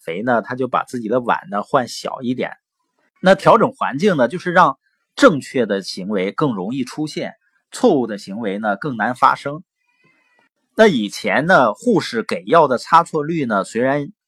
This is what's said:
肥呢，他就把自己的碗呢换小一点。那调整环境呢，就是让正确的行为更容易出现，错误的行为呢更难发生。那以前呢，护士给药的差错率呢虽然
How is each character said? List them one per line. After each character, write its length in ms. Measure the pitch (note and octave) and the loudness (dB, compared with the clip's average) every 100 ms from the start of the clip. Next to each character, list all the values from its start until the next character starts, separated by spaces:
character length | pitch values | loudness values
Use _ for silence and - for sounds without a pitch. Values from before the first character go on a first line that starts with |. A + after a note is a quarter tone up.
肥 200 | - E2+ | -10 -6
呢， 200 | A#2+ A#2+ | -2 -2
他 120 | G#2 | -2
就 120 | B2+ B2+ | -6 -4
把 160 | - | -4
自 160 | - B2 | -4 -8
己 100 | G#2+ | -4
的 120 | B2+ | -2
碗 280 | A#2+ - - | -2 -4 -4
呢 120 | G2+ | -8
换 240 | - C#3 A#2 | -2 -2 -2
小 360 | - - - | -8 -10 -8
一 120 | A#2+ | -6
点。 180 | B2+ F2 - _ _ _ _ _ _ | -6 -8 -10 _ _ _ _ _ _
那 140 | F3+ | 2
调 240 | F#3+ - A3 | 4 6 4
整 140 | D3 | 4
环 260 | - F#2+ C3 | -2 -6 0
境 180 | G3+ D#3 | 0 2
呢， 100 | A#2+ | 0
就 120 | F3+ | -2
是 120 | F3+ | 0
让 260 | F3 D#3 - _ _ _ | 2 2 0 _ _ _
正 260 | - - D3 | 4 4 4
确 260 | - C3+ G#2+ | -2 -2 0
的 160 | G2 | -2
行 260 | F#2 - F#2 | -6 -10 -6
为 240 | G#2 F#2+ | -4 -2
更 220 | - D3+ | -2 -2
容 200 | G#2 F#2 | -2 -6
易 80 | C3+ | -6
出 220 | B2 - D3+ | -6 -8 -8
现， 280 | F3 A2+ - _ _ _ | -8 -10 -12 _ _ _
错 300 | - B3+ D3+ | 0 2 4
误 60 | A2+ | 0
的 100 | G#2 | -6
行 220 | - G2+ | -10 -8
为 200 | A2 G2+ | -6 -4
呢 180 | A2 G2 | -4 -4
更 200 | D#3 A#2 | -4 -4
难 180 | G#2+ | -4
发 200 | B2+ C3 | 2 2
生。 280 | C3 C#3+ D3+ - _ _ _ _ _ _ _ _ _ _ | 2 -6 -12 -16 _ _ _ _ _ _ _ _ _ _
那 120 | - G#3+ | 4 4
以 220 | C3+ G2+ | 4 -2
前 380 | - G#3 G#3+ D#3+ | -4 -2 0 4
呢， 280 | F3 A#2 | 4 4
护 260 | - A#3+ F#3 | 0 0 0
士 220 | - A#2 | 0 -6
给 200 | G#2+ F#2 F#2 | -4 -6 2
药 200 | E3 C#3+ | 4 4
的 120 | A#2+ | 0
差 260 | - E3 | 4 4
错 180 | E3+ D#3+ | 4 -2
率 220 | D3 E3+ | -4 -4
呢 200 | B2 G2+ | -2 -2
虽 180 | F#2 A2 | -2 -2
然 300 | C3 C#3+ C#3+ - | 0 -2 -6 -14